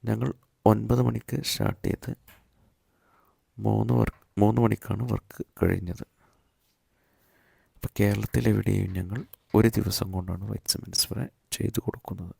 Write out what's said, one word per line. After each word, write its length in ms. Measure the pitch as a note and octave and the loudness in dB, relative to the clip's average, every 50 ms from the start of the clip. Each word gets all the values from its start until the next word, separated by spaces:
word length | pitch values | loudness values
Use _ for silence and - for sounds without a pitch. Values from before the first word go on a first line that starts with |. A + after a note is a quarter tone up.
| - | -2
ഞങ്ങൾ 220 | A2+ A2 A2 A#2+ C3+ - _ _ _ _ _ _ G#2 | -2 -2 0 0 -4 -4 _ _ _ _ _ _ 4
ഒൻപത് 300 | G#2+ G#2+ A2 A2 B2 B2 B2 | 6 6 4 0 2 2 2
മണിക്ക് 320 | A#2+ A#2 A#2 - - B2+ - - - | 2 0 -2 -6 -6 -6 -6 -4 -4
സ്റ്റാർട്ട് 320 | - - - - - - - | -4 -2 -2 -2 -2 -2 -4
ചെയ്ത് 260 | - - - - - - _ _ - - _ _ _ _ _ _ _ _ _ _ _ _ _ _ _ _ _ _ _ _ _ _ _ _ - G#2+ | -4 -4 -4 -6 -10 -12 _ _ -20 -20 _ _ _ _ _ _ _ _ _ _ _ _ _ _ _ _ _ _ _ _ _ _ _ _ -4 -2
മൂന്ന് 280 | G#2+ G#2+ G#2+ A2 A2+ A#2+ A#2+ | 0 2 2 2 2 4 2
വർക്ക്, 220 | A2+ - - _ _ _ _ - | 2 0 -2 _ _ _ _ 4
മൂന്ന് 180 | G#2 G#2 A2 A#2 A#2 | 4 4 6 4 4
മണിക്കാണ് 400 | A2 G#2+ G#2 - - G2+ G#2 A#2 B2 | 4 2 0 -2 -6 -4 -4 -2 -2
വർക്ക് 300 | A2 G#2 _ _ - - - _ _ - | -4 -4 _ _ -12 -12 -12 _ _ 0
കഴിഞ്ഞത്. 440 | - F2+ F#2 F#2 F#2+ F2 F2 - - _ _ _ _ _ _ _ _ _ _ _ _ _ _ _ _ _ _ _ _ _ _ _ _ _ _ _ _ _ _ _ _ _ _ | 2 2 2 0 -2 -8 -10 -10 -12 _ _ _ _ _ _ _ _ _ _ _ _ _ _ _ _ _ _ _ _ _ _ _ _ _ _ _ _ _ _ _ _ _ _
അപ്പോൾ 160 | - - - _ - | -8 -8 -8 _ 2
കേരളത്തിൽ 440 | G#2 G2+ G#2 G#2 G#2+ - - A#2+ A#2 A#2 | 2 2 2 0 -4 0 0 2 2 4
എവിടെയും 380 | G#2 G#2 G2+ G#2 G2+ G2 G2 F#2+ F#2 | 2 2 2 2 0 0 0 -2 -4
ഞങ്ങൾ 220 | F#2 F#2 F2+ G2 B2+ F3 _ - _ _ _ - | -6 -6 -6 -6 -8 -10 _ -18 _ _ _ 4
ഒരു 120 | G#2+ A2 A#2 A2+ | 6 6 6 4
ദിവസം 300 | - G2+ - F#2 - - F#2+ F#2 | 2 -2 0 -2 -2 -4 -4 -4
കൊണ്ടാണ് 280 | F#2 F2+ F#2 F2+ F2+ G2 G#2 | -6 -4 -4 -8 -8 -6 -8
വൈറ്റ് 220 | G#2 G2 _ - - | -8 -8 _ -4 -4
സിമന്റ് 260 | - - - - - - | -4 -4 -6 -2 -2 -2
സ്പ്രേ 200 | - - - - - _ _ _ _ - | -2 -2 -6 -6 -8 _ _ _ _ -6
ചെയ്തു 240 | - G#2+ G#2 A2 - - | -4 -4 -2 -2 -2 -4
കൊടുക്കുന്നത്. 500 | - - - _ - F#2+ F#2+ F2 F2 - _ | -4 -8 -6 _ -12 -10 -10 -10 -14 -14 _